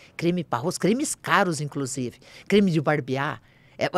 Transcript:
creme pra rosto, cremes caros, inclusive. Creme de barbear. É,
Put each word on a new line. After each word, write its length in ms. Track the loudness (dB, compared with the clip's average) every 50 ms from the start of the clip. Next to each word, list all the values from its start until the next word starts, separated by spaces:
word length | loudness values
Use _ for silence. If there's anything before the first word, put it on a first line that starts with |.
| -20 -20 _
creme 260 | -4 -2 0 0 0 -2
pra 160 | -4 -4 -4
rosto, 220 | -2 -4 -4 0
cremes 340 | 2 2 2 2 0 -6 -6
caros, 460 | -8 -4 0 2 2 2 2 0 -4
inclusive. 580 | -4 -6 -6 -6 -6 -6 -6 -6 -6 -8 -8 -12 -20 -20 -20 -18 -4 2
Creme 220 | 4 4 4 4
de 100 | 2 2
barbear. 640 | 2 2 0 0 0 -2 -4 -2 -2 -4 -6 -8 _ _ _ _ _ _ _
É, 140 | -4 -4 0 0